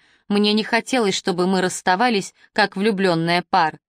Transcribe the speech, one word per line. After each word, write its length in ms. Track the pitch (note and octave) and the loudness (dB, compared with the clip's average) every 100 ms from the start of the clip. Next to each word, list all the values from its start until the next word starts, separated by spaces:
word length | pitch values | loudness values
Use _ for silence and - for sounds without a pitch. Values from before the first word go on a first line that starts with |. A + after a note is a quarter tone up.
| _ _ - | _ _ -4
Мне 260 | G#3 G#3 | 0 2
не 100 | G#3+ | 0
хотелось, 520 | G#3+ A3+ - C4 G#3 F#3 | 0 -2 0 0 0 -2
чтобы 320 | - F3+ F3+ | -4 -2 0
мы 140 | F#3 | 0
расставались, 720 | F3+ - - F#3 B3 G#3 - - _ | 0 -2 -2 0 0 0 -4 -12 _
как 220 | - G3+ F#3+ | -2 -2 0
влюблённая 680 | G#3 F#3+ F#3+ E3 E3 F3 - | -2 0 0 0 0 -2 0
пара». 300 | F#3+ D#3 D#3+ | 0 0 -2